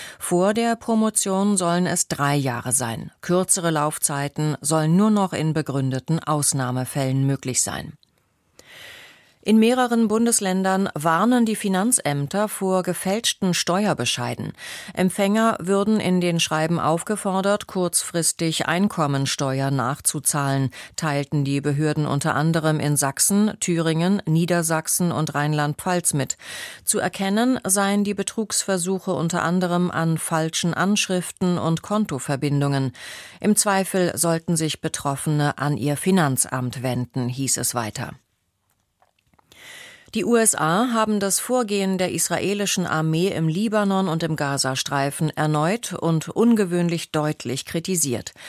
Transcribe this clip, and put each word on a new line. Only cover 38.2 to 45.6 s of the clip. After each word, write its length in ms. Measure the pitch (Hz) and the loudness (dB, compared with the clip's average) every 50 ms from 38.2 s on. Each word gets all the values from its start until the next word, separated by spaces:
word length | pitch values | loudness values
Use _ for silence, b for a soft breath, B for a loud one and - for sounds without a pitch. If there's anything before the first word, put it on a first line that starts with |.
| _ _ _ _ _ _ _ _ _ _ _ _ _ _ _ _ _ _ _ _ _ _ _ _ B B B B B B B B B B B B B B - | _ _ _ _ _ _ _ _ _ _ _ _ _ _ _ _ _ _ _ _ _ _ _ _ B B B B B B B B B B B B B B -4
Die 120 | 220 220 | -2 0
U 100 | - 240 | 2 4
S 180 | 233 226 214 - | 4 4 4 2
A 340 | - 151 156 165 190 240 262 233 | 2 2 2 2 2 2 2 2
haben 280 | 226 220 214 214 208 | 2 2 2 2 0
das 200 | 196 196 185 - | 0 0 -2 -2
Vorgehen 560 | - - 247 254 247 202 208 202 196 190 190 | -2 0 0 0 0 0 0 0 0 0 0
der 160 | 180 185 175 - | 0 0 0 0
israelischen 720 | 160 - - 175 - - 180 202 202 202 185 - - 180 | -2 -2 -2 -2 -2 0 0 -2 -2 -2 -2 0 0 0
Armee 420 | - - 156 160 160 156 160 175 196 | 0 0 0 0 2 2 2 2 0
im 200 | - 143 165 160 | 0 0 0 0
Libanon 600 | 156 180 214 226 208 214 208 196 196 190 190 185 | 0 0 -2 0 0 0 2 2 2 2 2 0
und 140 | 156 165 170 | 0 -2 -2
im 140 | 160 160 | -2 -2
Gazastreifen 920 | 147 151 139 139 135 - 131 131 131 - - 147 139 139 143 139 - 160 151 | -2 -2 -2 -2 -2 -2 -2 -2 -2 -4 -2 -2 0 0 -2 -2 -2 -2 -2
erneut 640 | - - 156 156 151 151 | 0 0 0 0 2 2